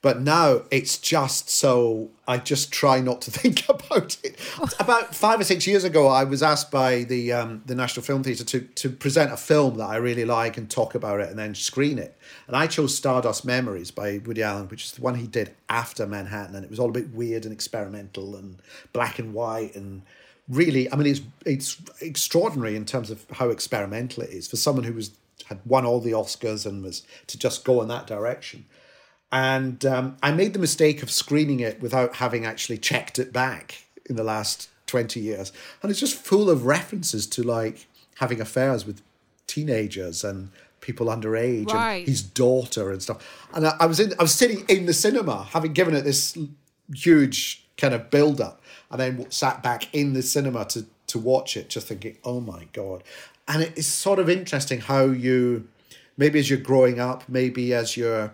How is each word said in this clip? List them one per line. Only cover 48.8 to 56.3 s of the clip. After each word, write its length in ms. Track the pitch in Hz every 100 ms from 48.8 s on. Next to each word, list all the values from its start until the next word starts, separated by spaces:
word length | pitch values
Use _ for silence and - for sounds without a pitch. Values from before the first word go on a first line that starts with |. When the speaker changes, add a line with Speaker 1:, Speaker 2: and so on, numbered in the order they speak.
| _
Speaker 1:
and 100 | 120
then 120 | 131
w-, 180 | 127 127
sat 320 | - 135 123
back 300 | 127 120 -
in 180 | 151 143
the 100 | 131
cinema 420 | 127 147 139 120 104
to, 200 | 117 107 _ -
to 100 | 117
watch 380 | 110 131 - 110
it, 120 | -
just 180 | - -
thinking, 280 | 101 110 -
"Oh 160 | - 123
my 280 | 117 87 82
God." 300 | - 98 92 - - - _ -
And 140 | 151
it 140 | 160 165
is 100 | 151
sort 320 | - 196 196
of 120 | 170
interesting 500 | 185 180 139 135 123
how 260 | 107 135 135
you, 600 | 127 123 127 123 120 107 _ _ - _ -
maybe 220 | 147